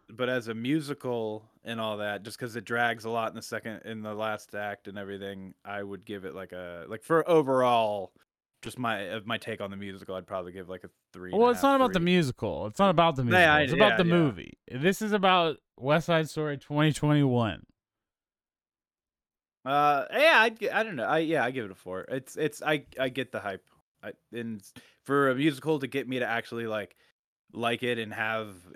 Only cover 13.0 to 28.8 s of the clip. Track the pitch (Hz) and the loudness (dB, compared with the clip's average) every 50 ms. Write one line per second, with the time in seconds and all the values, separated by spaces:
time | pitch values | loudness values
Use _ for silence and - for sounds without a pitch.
13 | 170 170 165 131 127 120 - 180 175 156 151 151 147 127 - - 214 208 196 190 | 4 4 4 2 0 4 6 6 8 8 8 6 4 2 4 4 4 6 6 4
14 | 180 170 170 175 165 139 101 85 - - - - _ - - 127 143 185 196 - | 4 4 4 4 4 2 0 -4 -10 -14 -18 -20 _ -12 -8 0 2 2 2 2
15 | 220 208 208 208 185 190 185 180 170 160 131 - _ _ _ - 120 135 151 165 | -2 0 0 2 4 6 6 6 4 2 0 -4 _ _ _ -6 0 2 2 2
16 | 151 - 170 160 160 - - 160 151 151 143 139 - _ 147 147 151 156 143 - | 4 2 2 2 2 0 -4 -4 -4 -4 -4 -8 -8 _ 2 4 4 4 4 4
17 | 156 147 147 147 143 131 123 120 113 104 80 55 - _ _ _ _ _ _ _ | 4 4 6 6 6 6 4 4 2 0 -2 -6 -10 _ _ _ _ _ _ _
18 | _ _ _ _ _ _ _ _ _ _ _ _ _ _ _ _ _ _ _ _ | _ _ _ _ _ _ _ _ _ _ _ _ _ _ _ _ _ _ _ _
19 | _ _ _ _ _ _ _ _ _ _ _ _ _ 131 139 143 147 147 147 139 | _ _ _ _ _ _ _ _ _ _ _ _ _ 0 2 4 4 6 4 4
20 | - - - 240 294 330 311 233 220 240 226 226 208 - - 196 220 226 185 127 | 0 -2 2 4 6 8 8 8 6 4 2 -2 -4 -2 0 0 -2 -2 -2 -4
21 | 107 104 147 160 165 156 165 143 117 123 131 131 110 95 95 - _ 90 92 92 | 0 2 2 2 2 2 0 0 0 0 -2 -4 -8 -8 -12 -14 _ -10 -8 -8
22 | - - 131 135 131 - - - 156 147 - - - 147 156 147 131 - - - | -8 -6 -8 -8 -8 -10 -6 -4 -4 -4 -4 -4 -2 -2 -2 -2 -2 -8 -6 -4
23 | 131 131 120 131 123 - - 107 98 101 98 92 - _ _ _ _ _ _ _ | -4 -4 -2 -4 -6 -6 -8 -8 -6 -8 -8 -10 -14 _ _ _ _ _ _ _
24 | - 104 - - _ _ - 120 117 117 110 101 - - _ - - _ _ _ | -16 -16 -16 -16 _ _ -10 -10 -8 -8 -10 -10 -14 -18 _ -20 -20 _ _ _
25 | _ - 139 143 139 135 127 127 147 160 139 131 135 156 160 139 135 123 - 139 | _ 0 2 4 4 4 2 2 2 0 0 0 -2 -2 -2 -2 -2 -4 -4 -6
26 | 123 120 131 127 123 107 113 117 - - 117 117 117 113 107 107 98 - _ _ | -6 -4 -4 -4 -2 -2 -2 -4 -4 -6 -8 -8 -6 -4 -4 -4 -6 -8 _ _
27 | _ _ _ _ _ _ _ _ _ _ - 107 117 117 120 117 127 123 120 117 | _ _ _ _ _ _ _ _ _ _ -10 -4 -2 -2 -2 -2 -2 -2 -2 -2
28 | 113 107 104 110 110 110 110 110 110 104 95 90 87 92 - - | -4 -6 -6 -4 -4 -2 -2 -4 -4 -8 -12 -18 -20 -20 -14 -14